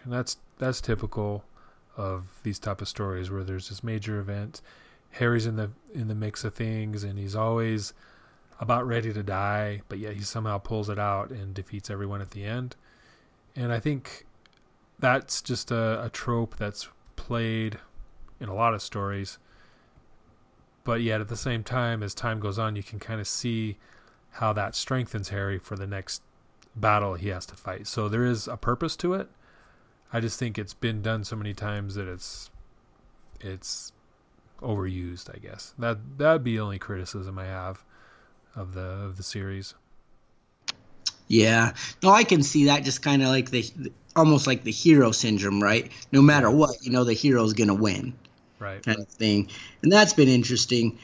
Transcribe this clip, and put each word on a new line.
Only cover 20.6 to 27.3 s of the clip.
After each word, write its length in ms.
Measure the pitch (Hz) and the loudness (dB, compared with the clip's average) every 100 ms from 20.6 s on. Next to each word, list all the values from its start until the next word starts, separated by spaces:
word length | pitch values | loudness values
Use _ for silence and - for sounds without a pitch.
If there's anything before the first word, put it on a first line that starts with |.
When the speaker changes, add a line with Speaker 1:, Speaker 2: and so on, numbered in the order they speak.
| _ _ | _ _
Speaker 1:
But 180 | - 117 | -4 -2
yet 180 | 117 110 | 0 -2
at 80 | 104 | -4
the 80 | 117 | -6
same 280 | 135 113 | -4 -4
time, 380 | 107 127 120 113 | -4 -2 -2 -2
as 120 | 104 | -6
time 260 | - 120 110 | -6 -6 -4
goes 180 | 104 98 | -4 -4
on, 180 | 110 104 | -4 -4
you 60 | |
can 160 | 98 104 | -8 -12
kinda 260 | - 110 | -8 -8
see 520 | 101 - 123 113 110 98 _ - _ _ _ | -6 -6 -4 -2 -4 -8 _ -20 _ _ _
how 200 | - 110 | -4 -2
that 220 | 104 101 | -2 -4
strengthens 540 | - - 131 120 110 101 | -6 -4 -4 -4 -6 -6
Harry 280 | 101 98 98 | -4 -4 -6
for 180 | - 98 | -8 -10
the 100 | 98 | -8
next 360 | 98 95 - _ _ _ _ _ 113 | -8 -10 -12 _ _ _ _ _ -2
battle 380 | 107 104 101 | 2 2 2
he 140 | 87 | -4
has 160 | 101 | -6